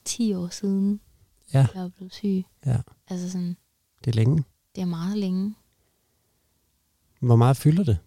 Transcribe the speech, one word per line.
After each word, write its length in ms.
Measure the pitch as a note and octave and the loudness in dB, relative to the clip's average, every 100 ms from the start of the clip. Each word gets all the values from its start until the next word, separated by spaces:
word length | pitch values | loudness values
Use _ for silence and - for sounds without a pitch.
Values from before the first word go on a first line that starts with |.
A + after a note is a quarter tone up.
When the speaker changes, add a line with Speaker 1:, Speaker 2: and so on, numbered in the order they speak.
Speaker 1:
ti 300 | - - A3+ | -8 -4 -2
år 140 | F#3 F3 | -2 -6
siden, 520 | - G3 G3 G3 G#3 _ _ _ _ _ | -6 -2 0 0 -2 _ _ _ _ _
Speaker 2:
Ja. 140 | C3+ C3+ | 2 2
Speaker 1:
jeg 80 | F#3+ | 0
var 60 | F3+ | -12
blevet 260 | - F#3 | -12 -20
syg. 300 | - G3+ F#3+ F#3 _ C#3 | -8 -4 -4 -4 _ -4
Speaker 2:
Ja. 120 | A#2 - _ - | -4 -6 _ -12
Speaker 1:
Altså 220 | F3+ F3+ | -10 -8
sådan. 260 | F#3 F3 F3 _ _ _ _ | -6 -6 -8 _ _ _ _
Speaker 2:
Det 60 | - | -4
er 40 | A2 | 2
længe. 280 | A2+ D#3 C3+ _ _ | 2 2 -2 _ _
Speaker 1:
Det 60 | - | -8
er 20 | F3+ | -6
meget 320 | E3 F3 G#3 | -4 -4 -4
længe. 360 | F#3+ F#3 G3+ G#3+ _ _ _ _ _ _ _ _ _ _ _ _ _ _ _ - | -4 -4 -4 -8 _ _ _ _ _ _ _ _ _ _ _ _ _ _ _ -4
Speaker 2:
Hvor 160 | B2 A#2 | 4 6
meget 200 | A#2+ C3+ | 6 4
fylder 280 | D3+ E3 | 2 2
det 140 | E3 F#2+ | 2 0